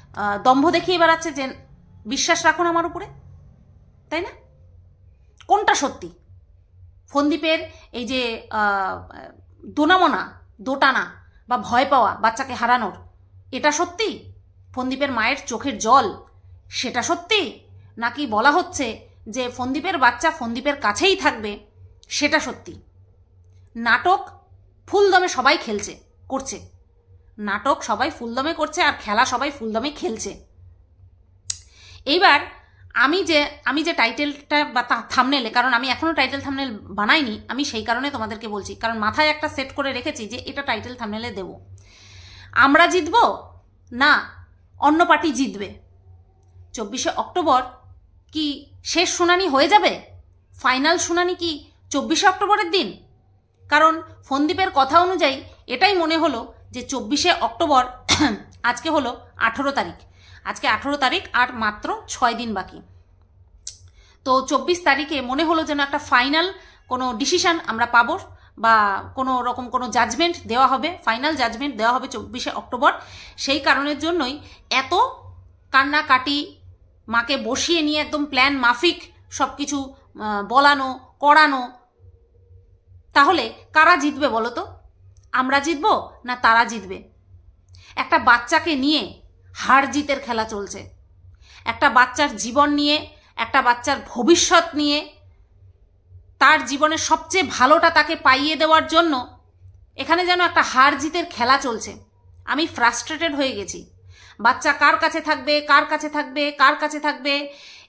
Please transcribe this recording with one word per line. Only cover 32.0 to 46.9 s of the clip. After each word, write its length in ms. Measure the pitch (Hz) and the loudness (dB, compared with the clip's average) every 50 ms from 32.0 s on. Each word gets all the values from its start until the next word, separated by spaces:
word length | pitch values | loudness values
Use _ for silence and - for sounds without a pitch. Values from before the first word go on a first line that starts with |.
| - | -4
এইবার 340 | 262 294 359 392 349 285 294 - - - - _ _ _ _ - - - | 0 2 4 6 6 6 4 2 -4 -16 -20 _ _ _ _ -16 -6 -2
আমি 300 | 226 240 269 330 381 359 | 0 2 2 2 0 0
যে, 240 | 294 330 294 294 277 - - - | 2 2 2 2 0 -6 -8 -6
আমি 180 | 240 262 311 302 | -4 -2 -2 -2
যে 100 | 339 330 | -2 0
টাইটেলটা 720 | 339 349 233 240 - 294 294 277 - - - 302 294 294 | 0 0 0 0 -2 -6 -6 -6 -10 -6 -2 0 0 0
বা 180 | 254 233 247 240 | 0 -2 -4 -2
তা-, 220 | - 262 233 214 - | -2 -4 -4 -4 -6
থাম্বনেলে, 400 | - 254 247 262 285 277 233 220 | -2 0 0 2 0 -2 -2 -2
কারণ 240 | - 240 240 262 247 | 0 0 0 2 0
আমি 140 | 233 262 262 | 0 0 -2
এখনো 240 | 247 - 320 330 320 | -4 -2 -2 -2 0
টাইটেল 280 | 311 269 254 269 277 | 0 0 0 -2 -6
থাম্বনেল 360 | 262 277 269 269 277 262 214 196 | -6 -6 -6 -6 -6 -6 -8 -12
বানাইনি, 580 | - - 202 202 208 226 294 320 285 226 208 - - | -14 -10 -6 -4 0 2 2 2 2 -2 -6 -8 -8
আমি 180 | - 226 254 285 | -8 -6 -6 -4
সেই 180 | 285 - 220 208 | -4 -6 -6 -4
কারণে 280 | 240 233 240 269 285 | -4 -4 -2 -4 -6
তোমাদেরকে 360 | 277 247 220 208 214 208 247 | -6 -6 -8 -8 -10 -10 -10
বলছি, 280 | 220 208 202 180 - 196 | -10 -8 -8 -10 -10 -10
কারণ 220 | - - 226 226 | -6 -6 -6 -4
মাথায় 320 | 220 208 214 214 302 302 302 | -2 -4 -2 0 2 2 2
একটা 180 | 302 302 311 | 0 -2 -4
সেট 220 | 302 302 - 262 269 - | -6 -4 -6 -8 -8 -6
করে 200 | 285 277 269 254 | -6 -4 -4 -4
রেখেছি 340 | 247 247 311 - - 220 | -6 -6 -6 -8 -8 -10
যে 100 | 196 233 | -10 -12
এটা 240 | 254 - - 262 277 | -12 -12 -12 -10 -8
টাইটেল 340 | 277 269 233 208 202 240 254 | -6 -6 -6 -6 -6 -12 -12
থাম্বনেলে 360 | 247 233 208 208 220 226 240 | -10 -10 -8 -8 -8 -8 -10
দেব। 180 | 196 196 185 170 139 - - - - - - - - - - - - - - - - - - - | -10 -10 -10 -12 -14 -18 -20 -20 -20 -20 -20 -20 -20 -20 -20 -20 -20 -20 -20 -20 -20 -20 -14 -4
আমরা 360 | - 226 247 277 285 311 339 | 2 4 4 6 6 6 6
জিতব 280 | 339 311 370 302 320 349 466 - 214 190 - - - - - _ _ _ _ _ - | 4 4 0 0 2 2 4 4 4 2 -4 -12 -18 -20 -20 _ _ _ _ _ -10
না 200 | 247 240 277 302 277 214 - - - - - _ _ _ _ _ _ - | -4 0 2 2 2 2 0 -6 -16 -20 -20 _ _ _ _ _ _ 0
অন্য 260 | - 285 302 320 349 | 2 2 4 4 4
পার্টি 260 | 349 320 294 - 320 | 4 4 2 2 -2
জিতবে। 480 | 247 240 269 214 190 196 202 196 208 - _ _ _ _ _ - - - - _ _ _ _ _ _ - - - - | -2 -2 -4 -4 -6 -10 -12 -12 -14 -18 _ _ _ _ _ -20 -20 -20 -20 _ _ _ _ _ _ -20 -20 -16 -12
চব্বিশে 360 | - 220 202 | -10 -10 -8